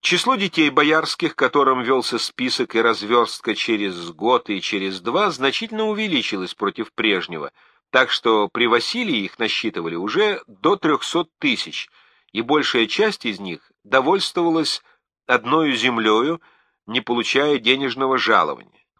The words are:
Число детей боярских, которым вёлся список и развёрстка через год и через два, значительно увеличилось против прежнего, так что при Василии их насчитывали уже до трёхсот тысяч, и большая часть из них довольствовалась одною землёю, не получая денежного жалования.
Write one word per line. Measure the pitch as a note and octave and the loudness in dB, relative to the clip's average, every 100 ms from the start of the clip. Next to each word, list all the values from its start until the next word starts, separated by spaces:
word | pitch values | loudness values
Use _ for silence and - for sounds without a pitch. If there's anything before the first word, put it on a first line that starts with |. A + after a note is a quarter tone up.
Число | - F3 A3+ B3+ | 0 0 2 0
детей | G3 - D3+ | 0 2 2
боярских, | C3+ D3 D#3 D#3+ - E3+ - | 4 4 4 0 -2 -4 0
которым | C3+ D3 C3+ B2+ | 0 4 4 2
вёлся | A#2+ C3 A#2+ A#2+ | 2 0 2 -2
список | - - B2+ - B2 A2+ | -4 -4 -4 -2 -2 2
и | |
развёрстка | A2+ G#2+ G#2 A#2+ A2+ - - | 2 0 2 2 2 -2 -4
через | G#2+ - A2 G2+ F2 E2+ | -4 -2 -2 -2 -6 -12
год | E2 G#2+ B2 - | -4 2 0 0
и | G2+ | -6
через | - G#2 G2 F#2+ | -4 -4 -4 -6
два, | F2+ C#3+ G3+ | -4 0 0
значительно | C#3 C3+ C3+ A3+ A3 A3 | 0 -2 -2 -6 -4 -4
увеличилось | G#3 G#3+ D3+ G#2+ G2+ F#2 | -2 -2 -2 -2 -6 -8
против | - G2+ - A2 | -4 -6 -4 -10
прежнего, | - A2 F#2+ E2 E2 C#2+ _ _ _ _ | -2 0 0 -2 -8 -10 _ _ _ _
так | C3 C3 | 2 2
что | - A#2 A2 G#2 | 0 2 2 2
при | - A#2+ | 0 2
Василии | A#2 - A#3 A#3 B2+ | 2 0 -4 -2 -2
их | F#2+ - | -4 -4
насчитывали | A2 - A2+ F2+ E2 E2 | -4 -2 -4 -4 -6 -4
уже | G2 C3+ G#3+ G3 - | -4 0 0 0 -8
до | - D#3 G3 | -2 0 2
трёхсот | D#3+ D3 - F3 E3+ _ | 2 0 0 -4 -4 _
тысяч, | D3 A2+ - - - _ _ _ _ | -2 -2 -4 -10 -14 _ _ _ _
и | G2+ | -8
большая | A#2 D3+ C#3+ B2 A2+ | 0 0 2 0 0
часть | - G#3+ G3 A#2+ | 2 0 0 -8
из | F#2+ | -8
них | G2 E2 _ _ | -8 -10 _ _
довольствовалась | - B2+ C3 G3 - - E3+ E3 D3 - _ _ _ _ - | 0 2 4 0 0 -2 0 2 0 -4 _ _ _ _ -2
одною | B2 A2+ D3+ D3+ B2 | 0 2 2 2 0
землёю, | B2 A#2 A2 G#2+ C3 E3 _ _ _ _ - | 0 2 4 4 2 -2 _ _ _ _ -8
не | A#2 | -6
получая | A#2 A#2+ A#2 C3 D3 C#3+ | -2 -2 0 0 2 0
денежного | A2+ C3 C#3 A#2+ C3+ B2+ | 2 0 0 -2 -2 0
жалования. | G#2+ G#2+ D#2 C2+ G1+ _ _ _ | 2 2 2 -4 -12 _ _ _